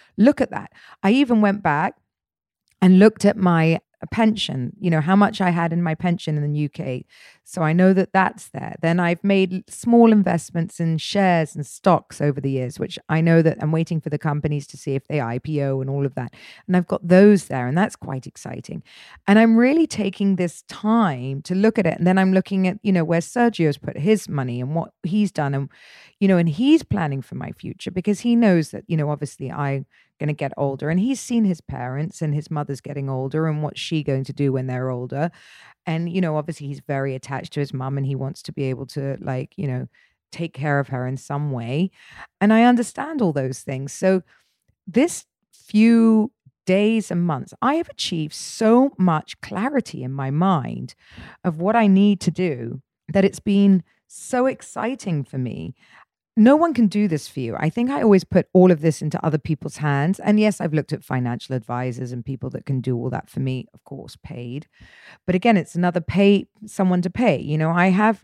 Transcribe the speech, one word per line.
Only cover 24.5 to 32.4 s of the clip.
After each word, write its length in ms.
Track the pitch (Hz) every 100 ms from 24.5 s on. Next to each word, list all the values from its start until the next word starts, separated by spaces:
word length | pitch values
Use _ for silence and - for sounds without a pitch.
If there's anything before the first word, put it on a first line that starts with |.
| 120
and 140 | 127
what 180 | 165 - _
he's 300 | 156 208 202
done 220 | - 143
and, 160 | 139 139 - - - - _
you 80 | 196
know, 80 | 180
and 120 | 170
he's 340 | 151 269 311
planning 400 | - 208 156 135
for 140 | - -
my 160 | -
future 380 | - - - 185
because 300 | 180 208 202
he 160 | 240 233
knows 340 | 220 175 151
that, 140 | 101 -
you 120 | 160
know, 120 | 147
obviously 400 | 147 143 - 135
I'm 360 | - 139 139 135 _ _ _
gonna 120 | 151
get 200 | 151 139 -
older, 320 | 139 135 147
and 100 | 180
he's 200 | 233 262
seen 240 | - 233
his 160 | 202 165
parents 640 | - 131 123 135 165 -
and 120 | 156
his 160 | 147